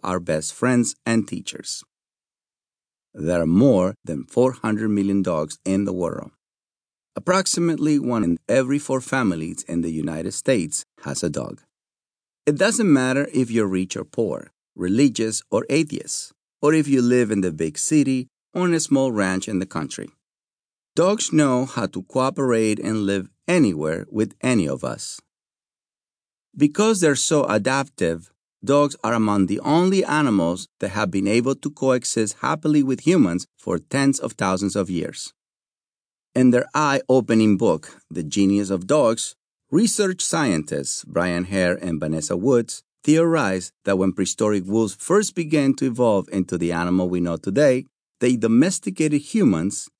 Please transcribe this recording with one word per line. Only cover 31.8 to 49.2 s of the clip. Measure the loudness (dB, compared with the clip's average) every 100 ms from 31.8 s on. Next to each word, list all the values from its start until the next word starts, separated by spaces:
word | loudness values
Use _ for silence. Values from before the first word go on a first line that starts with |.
| 0 0 -2 -4 -4 -4
happily | -4 -2 0 2
with | 2 0 2
humans | 4 4 0 -8 _
for | -6 -6
tens | -4 -2 0 0
of | -4
thousands | -4 -2 0 -2 -2
of | -2
years. | -4 -6 -10 -16 -18 _ _ _ _ _ _ _ _ _
In | 2 4
their | 4 2
eye-opening | 0 0 0 2 2 4 4 4 4
book, | 2 0 -4 -20 -14
The | -10
Genius | -4 0 2 2 0
of | -4 0
Dogs, | 2 2 0 -6 -12 _ _ _
research | 2 2 2 0 -2
scientists | -4 -2 0 0 -2 -6 -6 -8 -6
Brian | -2 -2 -2 -2
Hare | 0 0 0
and | -4 -4
Vanessa | -4 -4 -4 -2
Woods | 2 2 0 -8 -18 _
theorized | 2 4 4 2 0 -2 -6 _
that | -2 0
when | 0
prehistoric | 0 -2 -2 0 0 0
wolves | 0 0 -4
first | 0 0 2 -2
began | -2 0 2 0
to | -2
evolve | 0 2 0 0
into | -4 -2 -2
the | -2
animal | -2 0 0 0
we | -2
know | -2 -4
today, | -2 2 4 2 -2 _ _ _
they | 0 2
domesticated | 4 4 4 0 -4 -2 0 0